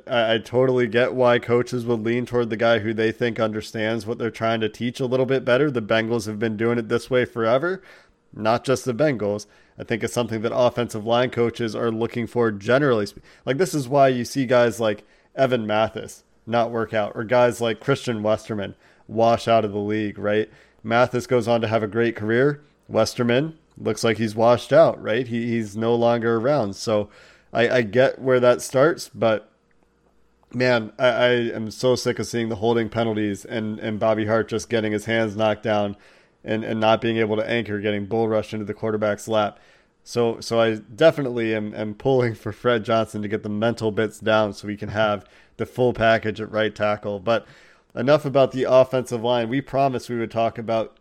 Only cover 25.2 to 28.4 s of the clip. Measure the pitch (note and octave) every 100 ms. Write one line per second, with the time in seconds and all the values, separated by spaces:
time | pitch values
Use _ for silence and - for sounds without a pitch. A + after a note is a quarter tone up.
25.2 | B2 A#2 A#2+ A#2 G#2+ G2+ A2+ A#2+ A#2 A#2+
26.2 | A#2 A#2 A#2 D3 G#2 F#2+ - G#2+ G#2 -
27.2 | - _ _ - A#2 B2+ A2 A2 C3 -
28.2 | B2+ B2+